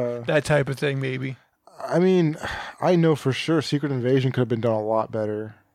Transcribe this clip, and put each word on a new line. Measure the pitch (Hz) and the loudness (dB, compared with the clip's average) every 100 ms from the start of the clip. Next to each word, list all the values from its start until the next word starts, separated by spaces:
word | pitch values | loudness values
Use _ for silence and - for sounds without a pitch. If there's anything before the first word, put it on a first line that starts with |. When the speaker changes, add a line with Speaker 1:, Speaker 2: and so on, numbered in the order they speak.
| 123 120 | 0 -4
Speaker 1:
Yeah. | 117 | -2
Speaker 2:
that | 156 | 0
type | - 147 135 | 2 2 0
of | 135 | -2
thing, | 147 135 | -2 -2
maybe. | 131 131 131 123 _ _ _ - | -4 -6 -8 -10 _ _ _ -14
Speaker 1:
I | - 165 | -2 2
mean, | 185 185 160 160 - - - - | 4 4 2 0 -6 -10 -12 -4
I | 156 180 | 2 4
know | 165 | 4
for | 147 135 | 2 0
sure | 123 - 160 | -2 0 0
Secret | - 147 147 | 0 -2 -2
Invasion | 131 123 135 127 | -2 2 2 2
could | 127 | 0
have | 117 | 0
been | 113 | 0
done | 117 | 0
a | 110 | 0
lot | 107 110 110 | 0 0 0
better. | 113 107 107 107 - _ | -2 -4 -4 -8 -14 _